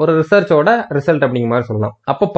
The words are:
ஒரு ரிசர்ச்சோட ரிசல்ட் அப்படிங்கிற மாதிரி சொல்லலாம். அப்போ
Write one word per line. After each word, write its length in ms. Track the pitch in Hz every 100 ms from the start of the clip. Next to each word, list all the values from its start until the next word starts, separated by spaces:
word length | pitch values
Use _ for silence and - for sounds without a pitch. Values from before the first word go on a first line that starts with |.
ஒரு 120 | 156 160
ரிசர்ச்சோட 520 | 156 202 175 151 170 233 - 143
ரிசல்ட் 280 | 170 151 135
அப்படிங்கிற 240 | 123 117
மாதிரி 160 | 123 113
சொல்லலாம். 240 | 107 104 - -
அப்போ 140 | 143 -